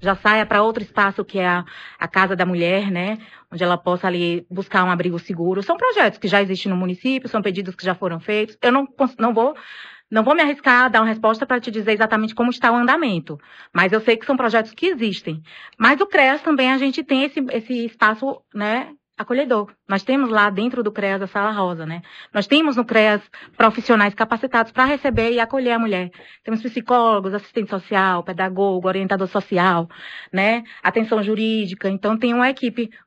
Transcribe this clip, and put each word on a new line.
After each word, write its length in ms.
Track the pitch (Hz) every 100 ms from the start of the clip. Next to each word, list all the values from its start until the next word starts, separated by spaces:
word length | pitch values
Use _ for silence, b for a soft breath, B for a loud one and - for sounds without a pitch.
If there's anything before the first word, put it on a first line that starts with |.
já 140 | 185 190
saia 300 | 208 214 214
pra 160 | 208
outro 220 | 220 226
espaço 400 | 208 - 196 196
que 160 | 190 196
é 80 | 180
a, 180 | 180 B B B B
a 100 | 165
Casa 280 | 190 190 185
da 100 | 180
Mulher, 460 | 175 170 190 202
né, 260 | 175 185 220 B B _
onde 120 | 170
ela 140 | 175 175
possa 300 | 180 180 190
ali 380 | 175 175 170 -
buscar 320 | 180 190 196
um 80 | 185
abrigo 260 | 175 175 170
seguro. 460 | - 170 170 185
São 140 | 196 339
projetos 420 | 508 415 247 -
que 80 | 196
já 140 | 202
existem 280 | 196 185 202
no 80 | 180
município, 520 | 185 180 254 262 254
são 120 | 220
pedidos 340 | 202 185 190 180
que 100 | 185
já 100 | 180
foram 240 | 185 165
feitos. 380 | - 214 214 -
Eu 120 | 247
não 120 | 262 277
cons-, 300 | - 262 -
não 160 | 226
vou, 220 | 226 247 302 B B B B _
não 120 | 220
vou 120 | 220 311
me 60 |
arriscar 420 | 302 285 277 247
a 40 | 254
dar 120 | 226
uma 60 | 226
resposta 380 | 220 220 220 -
pra 140 | 247
te 120 | 240
dizer 220 | 220 208
exatamente 420 | 214 220 220 220 220
como 140 | 240
está 220 | 240 240
o 40 | 240
andamento, 640 | 240 311 285 180 - 147 B B B
mas 180 | - 185
eu 80 | 214
sei 140 | 220 226
que 100 | -
são 120 | 262
projetos 360 | 240 226 220
que 140 | - 349
existem. 540 | 311 220 180 - 156 160 B B -
Mas 220 | 226 277
o 40 | 403
creas 360 | 381 262 294
também 300 | - 285 254
a 60 | 262
gente 260 | 269 262
tem 200 | 277 262
esse, 160 | 285 302 254
esse 340 | 226 220 247 233
espaço, 560 | - 214 220 269 - _
né, 360 | 208 208 233 - 294 _ -
acolhedor. 520 | 214 254 285 226 202 _ -
Nós 140 | 196
temos 260 | - 269 262
lá 180 | 214 208
dentro 320 | 196 233 240
do 80 | 214
creas 280 | 208 196 196
a 60 | 190
Sala 240 | 208 208
Rosa, 380 | 208 185 170 160
né? 160 | 170 B B B
Nós 140 | 208 196
temos 300 | 294 311 247
no 100 | 233
creas 340 | 226 214 208 - B B -
profissionais 560 | 226 220 220 226 208
capacitados 580 | 202 220 226 262 240 226
pra 140 | - 262
receber 460 | 285 277 226 226
e 80 | 240
acolher 320 | 226 269 247
a 80 | 233
mulher. 320 | 226 185 180 B B B
Temos 180 | - 220
psicólogos, 720 | 233 233 226 247 226 214 190
assistente 340 | 202 - - 202
social, 540 | 196 - 202 190 175
pedagogo, 680 | 170 180 190 185 196 185 185
orientador 400 | 190 190 196 185
social, 600 | 208 - 185 185 170 165 B B B B
né? 300 | 190 202 233 226 B
Atenção 400 | - 226 220 220
jurídica. 640 | 202 220 220 220 196 190 196
Então, 260 | 190 208 220
tem 160 | 240
uma 160 | 240 254
equipe 440 | 269 240 226 226 B